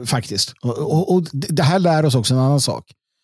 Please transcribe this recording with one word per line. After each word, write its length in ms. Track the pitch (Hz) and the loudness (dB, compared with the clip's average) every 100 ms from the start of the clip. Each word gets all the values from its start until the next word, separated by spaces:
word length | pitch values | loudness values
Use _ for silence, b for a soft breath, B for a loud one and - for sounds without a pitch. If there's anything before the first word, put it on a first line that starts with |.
| 120 | -4
faktiskt. 480 | 123 - 101 - - | -4 -4 -6 -6 -6
Och, 160 | 123 120 | -6 -4
och, 360 | 147 151 185 | 0 0 2
och 80 | 180 165 | 0 0
det, 140 | 135 185 | -6 -4
det 140 | 160 | 0
här 160 | 147 185 | 2 2
lär 260 | 175 156 | 2 2
oss 100 | 151 | 2
också 200 | 123 110 | 2 0
en 60 | 127 | 2
annan 200 | 131 143 | 2 2
sak. 320 | - - - _ _ _ | 0 -6 -10 _ _ _